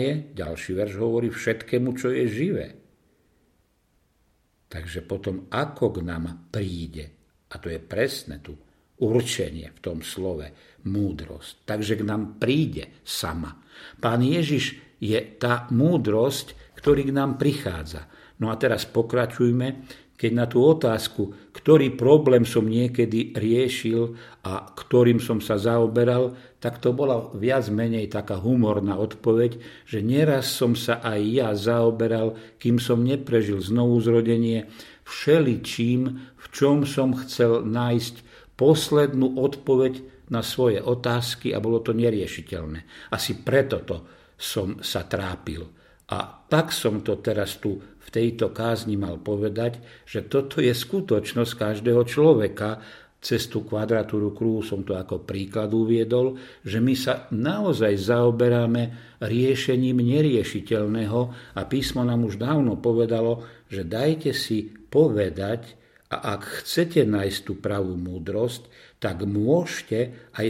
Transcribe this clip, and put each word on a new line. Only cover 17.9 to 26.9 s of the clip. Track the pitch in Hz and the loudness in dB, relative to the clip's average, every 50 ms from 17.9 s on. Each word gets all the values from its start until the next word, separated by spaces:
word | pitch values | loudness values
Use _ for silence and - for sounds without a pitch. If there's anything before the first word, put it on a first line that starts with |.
| 80 78 - - - - - - _ - | -12 -14 -16 -18 -20 -20 -20 -20 _ -6
No | 110 110 | -4 -4
a | 110 110 | -2 0
teraz | 135 123 110 107 | 0 0 0 0
pokračujme, | - - - 131 117 117 - 123 120 113 - - 123 120 120 127 123 131 131 - - - - - - _ _ | -4 -2 0 -2 0 2 0 0 0 0 0 2 2 4 4 2 0 -2 -6 -8 -14 -18 -20 -20 -20 _ _
keď | - - 113 | -2 -2 0
na | 117 120 120 | 2 2 0
tú | 117 120 120 | 2 4 6
otázku, | 127 156 160 160 - 117 113 110 - - - - 101 95 - - - - | 6 6 6 6 2 0 0 0 -2 -6 -4 -4 -6 -6 -6 -14 -20 -20
ktorý | - - - 147 156 147 139 131 - - | -20 -2 6 6 8 8 8 4 0 2
problém | 113 131 151 151 151 131 127 120 117 | 6 6 8 8 8 6 6 6 4
som | - - 117 | 4 2 0
niekedy | 107 110 110 120 123 123 123 - 117 110 107 113 - - - | 2 2 2 0 0 0 2 0 0 0 0 -2 -2 -4 -4
riešil | - 107 113 117 123 131 127 127 - - 113 113 117 117 117 117 - - - - _ - | -4 0 2 2 2 2 0 -2 -4 -4 -2 0 0 -2 -2 -4 -12 -18 -20 -20 _ -10
a | 95 95 101 - - | -8 -8 -8 -8 -12
ktorým | - - - - - 123 120 120 117 113 | -16 -18 -4 2 4 6 8 8 6 4
som | 117 - 117 107 | 2 -2 -4 -4
sa | - - 110 101 | -2 -2 -2 0
zaoberal, | 98 117 117 117 117 110 113 120 120 123 123 123 127 127 127 - - - _ _ | 0 2 2 2 2 2 4 2 4 4 4 2 0 0 -2 -8 -18 -20 _ _
tak | - 120 120 - | -6 -6 -6 -2
to | - 131 | 0 0